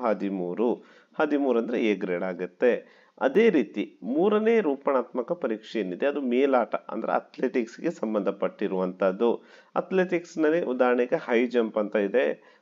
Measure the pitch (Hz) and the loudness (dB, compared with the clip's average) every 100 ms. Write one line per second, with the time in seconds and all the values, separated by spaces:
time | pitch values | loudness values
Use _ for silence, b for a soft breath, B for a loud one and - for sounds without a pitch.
0 | 120 101 98 95 87 87 120 92 B B | -2 0 -2 -4 -6 -2 -2 -2 B B
1 | B - 156 147 139 117 113 117 110 98 | B -4 0 0 0 0 0 0 0 0
2 | 95 87 95 87 90 - 123 101 - b | -2 -4 -4 -6 -8 0 2 2 -4 b
3 | b b 135 190 233 160 110 104 - - | b b 0 4 4 4 0 -4 -8 -8
4 | - 160 202 208 220 226 165 135 - 131 | -4 0 2 2 2 2 2 -2 0 0
5 | - 127 117 175 123 107 - 113 92 87 | -2 -6 -6 -4 -4 -6 -6 -4 -4 -2
6 | 135 143 127 123 139 127 107 - - 113 | -2 -2 0 2 4 2 0 -4 -6 -8
7 | - 120 - - 131 131 110 - 107 - | -2 -2 -4 -4 -2 -2 -4 -4 -6 -4
8 | 110 107 98 95 92 - 98 92 92 90 | -2 -2 -2 -2 -4 -4 -4 -2 -2 0
9 | 95 98 117 - B B B 180 175 185 | 0 2 0 0 B B B -6 -2 0
10 | 185 262 - 156 151 170 151 127 123 123 | 0 -2 -4 0 2 2 0 2 4 4
11 | 123 - - 117 123 120 110 107 101 110 | 2 -2 2 2 2 2 0 0 0 0
12 | 98 120 147 - - _ | 2 2 0 -2 -10 _